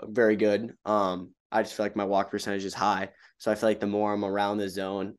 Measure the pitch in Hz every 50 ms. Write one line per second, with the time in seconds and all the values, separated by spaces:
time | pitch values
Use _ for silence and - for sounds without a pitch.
0 | - 110 107 120 117 110 110 101 110 107 104 104 113 113 - _ - - 107 104
1 | 101 92 92 90 92 90 - _ _ _ - 110 107 - - - 107 104 - 104
2 | 101 98 98 98 98 - - 104 - - 101 98 98 98 92 - - 101 101 95
3 | 98 98 - _ - - _ _ - 113 107 107 - 110 107 107 107 104 101 104
4 | 104 104 104 101 101 98 95 101 101 101 104 107 104 98 87 98 95 95 98 101
5 | 95 98 107